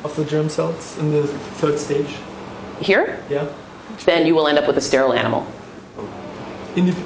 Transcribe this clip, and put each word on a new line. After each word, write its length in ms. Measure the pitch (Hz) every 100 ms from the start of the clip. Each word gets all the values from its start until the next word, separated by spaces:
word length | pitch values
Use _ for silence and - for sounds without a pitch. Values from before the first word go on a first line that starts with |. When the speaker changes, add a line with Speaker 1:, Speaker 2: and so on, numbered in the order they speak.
Speaker 1:
Of 100 | 147 156
the 80 | 147
germ 240 | 151 156
cells 480 | - 165 170 - -
in 120 | 151
the 160 | 147 147
third 520 | 143 - - 151 147
stage. 300 | - 143 147 - - - - - - -
Speaker 2:
Here? 380 | - 202 403 - -
Speaker 1:
Yeah. 160 | 143 147 - - - - 220
Speaker 2:
Then 220 | - 170 160
you 80 |
will 120 | 160 151
end 120 | 147
up 80 | 143
with 100 | 139
a 40 |
sterile 320 | 131 131 131
animal. 320 | 120 113 113 - - - - - - - - - - - - -
Speaker 1:
In 120 | - 180
the, 80 | -